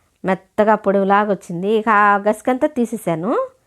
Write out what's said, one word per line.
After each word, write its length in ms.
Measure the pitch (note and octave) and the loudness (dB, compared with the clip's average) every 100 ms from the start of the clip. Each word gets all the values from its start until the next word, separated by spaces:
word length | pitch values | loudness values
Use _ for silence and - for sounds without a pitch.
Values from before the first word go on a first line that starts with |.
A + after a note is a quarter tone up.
| _ _ F#3 | _ _ -4
మెత్తగా 500 | F#3 _ - G#3+ G#3 | -4 _ -2 2 2
పొడిలాగా 560 | G#3 G3 G3 G3+ G#3+ | 2 0 2 2 0
వచ్చింది. 400 | F#3 - E3+ G3 | -4 -6 -6 -2
ఇక 180 | A3 A3+ | -2 2
ఆ 280 | G#3 G#3 G3+ | 2 4 2
గసికంతా 500 | G3+ G#3+ - B3+ D4+ | 0 -2 -2 -2 -2
తీసేసాను. 800 | C#4 A#3 A3+ - D#3+ F3+ F#4+ C5 - | -2 -4 -4 -4 -4 -2 -4 -4 -10